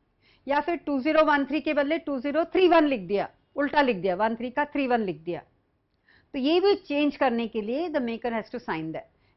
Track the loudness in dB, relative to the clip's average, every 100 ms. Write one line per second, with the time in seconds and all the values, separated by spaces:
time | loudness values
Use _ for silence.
0 | _ _ _ _ -4 -2 0 -2 -2 -2
1 | 2 4 4 2 0 -2 -2 0 0 -2
2 | -4 -6 -2 -2 0 4 6 6 4 0
3 | -2 -4 -4 _ _ -4 0 2 2 2
4 | 0 0 -2 -2 -6 -4 -4 -2 0 0
5 | 0 -6 -8 -8 -10 _ _ _ _ _
6 | _ _ _ -4 0 2 4 2 0 0
7 | 0 0 0 0 -2 -4 -4 -4 -2 -2
8 | -4 -4 -6 -6 -6 -10 -6 -6 -6 -8
9 | -12 _ _